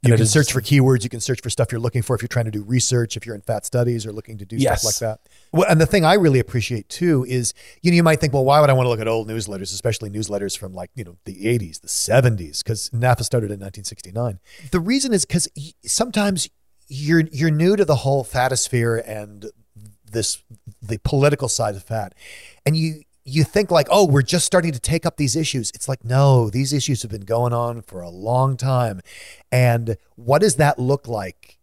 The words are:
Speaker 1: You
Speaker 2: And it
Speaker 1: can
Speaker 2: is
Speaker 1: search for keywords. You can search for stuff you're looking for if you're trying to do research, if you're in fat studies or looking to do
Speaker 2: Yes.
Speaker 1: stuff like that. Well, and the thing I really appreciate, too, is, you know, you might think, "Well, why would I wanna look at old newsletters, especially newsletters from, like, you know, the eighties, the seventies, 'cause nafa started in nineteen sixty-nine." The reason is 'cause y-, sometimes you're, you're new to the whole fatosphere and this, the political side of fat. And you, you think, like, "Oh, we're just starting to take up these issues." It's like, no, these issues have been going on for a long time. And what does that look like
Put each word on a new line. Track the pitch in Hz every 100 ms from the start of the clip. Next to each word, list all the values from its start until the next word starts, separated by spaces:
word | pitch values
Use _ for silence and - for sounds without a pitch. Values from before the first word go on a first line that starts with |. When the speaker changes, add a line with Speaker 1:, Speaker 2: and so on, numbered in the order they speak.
Speaker 1:
You | 127
Speaker 2:
And |
it | 113
Speaker 1:
can |
Speaker 2:
is | 113
Speaker 1:
search | 160 139
for | 131
keywords. | - 143 131 127
You | 113
can | 117
search | - 123
for | 120
stuff | - 120
you're | 117
looking | 117 127
for | - 120
if |
you're | 117
trying | - 113
to |
do | 107
research, | 101 127 - 123 117 -
if | 113
you're |
in | 107
fat | - 107 -
studies | 120 120 117 110
or |
looking | 104 - 110
to | 98
do | 117
Speaker 2:
Yes. | - -
Speaker 1:
stuff | 110
like | - 113
that. | 110 _ _ _
Well, | - 196
and | 160
the |
thing | 160 208 160
I |
really | 202 170 131
appreciate, | 113 127 107 117 -
too, | - 175 147 123
is, | 127 117 - - _
you | 175
know, | 170
you |
might | 170 156
think, | 156
"Well, | 139
why | 131 147
would | 147
I |
wanna | 131 127
look | 117
at | 110
old | 113 107
newsletters, | 113 104 98 95
especially | 95 117 107 107
newsletters | 104 107 101 98 -
from, | 95
like, | 92 90
you | -
know, | 87 87 -
the | 92 104
eighties, | 120 90 80
the | -
seventies, | - - 117 123 107 82 -
'cause | - 110 -
nafa | 120 127 120
started | 113 123 104
in | 101
nineteen | 98 95
sixty-nine." | 98 - - 101 120 95 _ - 147
The | 180
reason | 170 269 269
is | 208 -
'cause | 175 -
y-, | - 147 _
sometimes | - - 240 214 202 190 - _ _ _ _
you're, | 135 147 165 160
you're | 139 165
new | 151 170 202
to |
the | 175 139
whole | 135 139
fatosphere | 123 135 127 127 - 123 117 113 113
and | 107 104 104 107 _ _ - 104 101 _
this, | 110 107 - _ 110 - -
the | 104 107
political | - 143 143 147 123
side | - 110 101
of |
fat. | - 113 95 _ - - - _ -
And | 160
you, | 160 156 _ _
you | - 143
think, | 143 202 202
like, | 170 139
"Oh, | 190 185
we're | 139
just | 127 175
starting | - 180 165
to | 131
take | - 165 175
up | -
these | 143 156
issues." | 156 135 113
It's | - -
like, | 135
no, | 113 127 139 131 113
these | 110 135
issues | 143 127 127
have | 113
been | 104
going | 98 113 120
on | 120 120 117
for | - 92
a | 87
long | 87 104 127 131 131
time. | 131 131 120 95 - - - - _
And | 127 123 117 113 107 _ _
what | 120 143
does | 208 -
that | 147 143
look | 127 139 -
like | 113 95 - _ _